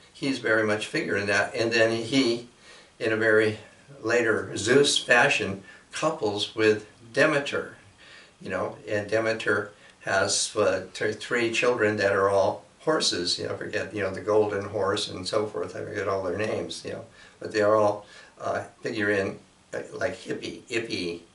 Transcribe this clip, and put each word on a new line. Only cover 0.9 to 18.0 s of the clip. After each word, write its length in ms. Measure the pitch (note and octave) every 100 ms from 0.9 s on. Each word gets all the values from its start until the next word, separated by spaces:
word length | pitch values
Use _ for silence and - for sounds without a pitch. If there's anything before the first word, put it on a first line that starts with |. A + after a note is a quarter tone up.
| D#3 F3 G2
in 60 | G2+
that, 260 | G2+ -
and 180 | B2 A2+
then 240 | A#2 A2+ A2+
he, 440 | - C#3 B2 A#2+ - _ - - - -
in 140 | A2+
a 40 | A2
very 420 | A2+ A2 A2 G#2+ - - - C#3
later 540 | A2 A#2+ A2+ G#2 - G#2
Zeus 400 | G2+ C3+ C#3+ -
fashion, 680 | - B2 C#3+ C#3 G2+ G2 - - -
couples 640 | - D#3 D#3+ G#2+ G2+ - A2+
with 320 | A2 G#2+ - - A#2
Demeter, 600 | B2+ D#3 D3 C#3 - - - - - - - - -
you 80 | G#2
know, 280 | F#2 - - -
and 220 | G#2+ G2
Demeter 600 | A2 A2+ A2 - G2+ G#2 - - -
has, 540 | - G2 G2+ - - G#2+
uh, 300 | F#2+ F#2+ F#2
th-, 220 | - A2 G#2+
three 340 | - B2 A#2
children 460 | A2+ B2 A#2+ G#2+ G#2
that 140 | G2
are 180 | G2 G2
all 360 | G2 F#2+ - - _
horses, 580 | - D#3 - F2+ F2 -
you 80 | G#2
know, 80 |
I 40 | -
forget, 360 | - G#2 F#2+
you 80 | G#2+
know, 100 | F#2+
the 100 | F#2+
golden 440 | F#2 G#2+ G#2 G2+ G2
horse 440 | G#2+ F#2+ G2+ -
and 180 | - -
so 180 | A2 G#2+
forth, 300 | F2 E2+ -
I 80 |
forget 240 | G#2 G#2 G2
all 160 | G2
their 140 | F#2 F2+
names, 460 | A2 G#2+ - -
you 100 | -
know, 120 | A2 - - - -
but 120 | -
they 100 | G#2+
are 140 | G#2 A2
all, 300 | G#2 G#2